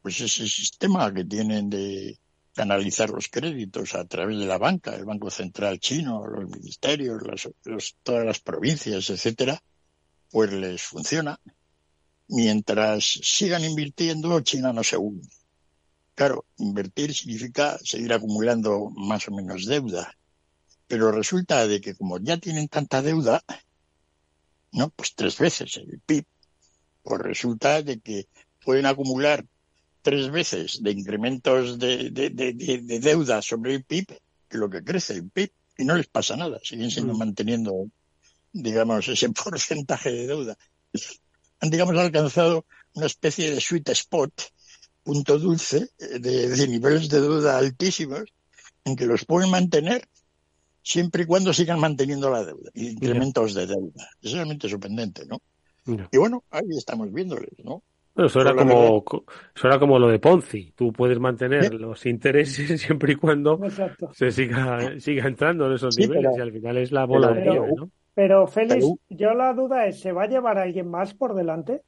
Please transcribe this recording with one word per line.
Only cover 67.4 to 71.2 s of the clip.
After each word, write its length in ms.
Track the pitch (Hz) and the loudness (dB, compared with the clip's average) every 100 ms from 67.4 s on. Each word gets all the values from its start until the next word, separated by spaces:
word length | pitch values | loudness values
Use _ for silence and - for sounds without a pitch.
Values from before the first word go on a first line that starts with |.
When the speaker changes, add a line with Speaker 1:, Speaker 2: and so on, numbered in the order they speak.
Speaker 3:
Pero, 120 | 190 | 2
Speaker 2:
nieve, 200 | 131 113 147 | 2 2 -2
¿no? 140 | 170 _ _ | -4 _ _
Speaker 3:
pero, 320 | - 196 196 185 | 2 6 6 6
Félix, 380 | - 226 254 | 2 2 4
Speaker 1:
pero 140 | 160 175 _ | 2 0 _
Speaker 3:
yo 240 | 160 208 | 0 2
la 200 | 233 254 | 4 2
duda 320 | 247 262 262 214 | 0 0 2 0
es, 140 | 190 | -2
¿se 120 | 190 | -6
va 120 | 175 | -2
a 20 | 208 | 0
llevar 300 | 262 247 196 | 0 2 0
alguien 320 | 185 180 175 | 0 -4 -6
más 240 | 170 196 | -4 -6
por 200 | - | -2